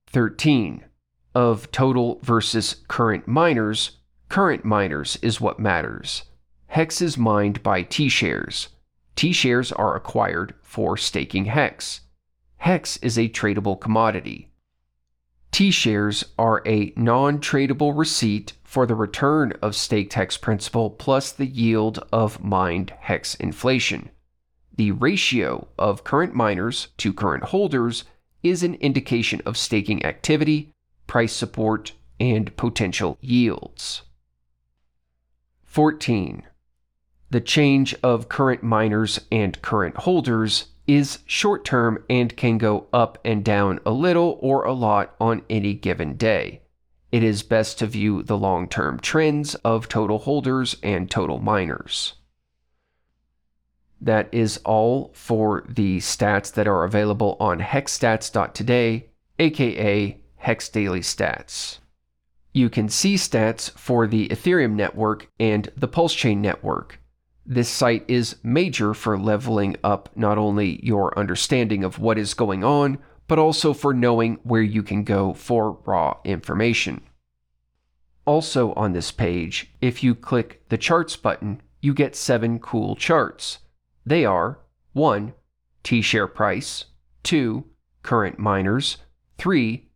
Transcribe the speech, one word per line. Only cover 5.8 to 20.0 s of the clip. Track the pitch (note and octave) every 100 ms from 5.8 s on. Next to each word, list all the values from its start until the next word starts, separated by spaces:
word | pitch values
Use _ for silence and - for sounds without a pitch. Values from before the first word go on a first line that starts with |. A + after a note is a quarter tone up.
| B1+ G#1+ - - - - _ _ -
Hex | D3+ D#3+ -
is | F3 B2+
mined | A2+ G#2 G2+ G2
by | - F#2+
T | F2 - C#3+
shares. | - F#2 G#1 G1+ - - - _ _ _ -
T | D#3+
shares | F3 C3 A#2+ B2
are | - G2+ -
acquired | - A#2 G2+ E2+ F#2+ -
for | _ - G2 F#2+
staking | - F#2+ C2+ F#2+ F#2+
hex. | B2+ C3+ - - - - _ _ _ _ _
Hex | - F3+ - -
is | A#2+ A2+
a | A#2
tradable | - G#2+ G2+ G#2 F#2+
commodity. | - A2 A2+ F#2+ A1+ G#1 - _ _ _ _ _ _ _ _ _ _
T | - G3
shares | F#3 A#2 G#2 G#2 G#2 - -
are | A2+ A2 -
a | A2 G2+ -
non-tradable | A#2 A#2+ C#3 D3 - C#3+ C3+ C#3 D3 D3
receipt | D#3 - A2+ G#2 - - -
for | C3 B2
the | A2
return | G#2 - C#3 D#3 C3 -
of | G#2+
staked | G#2 - G#2+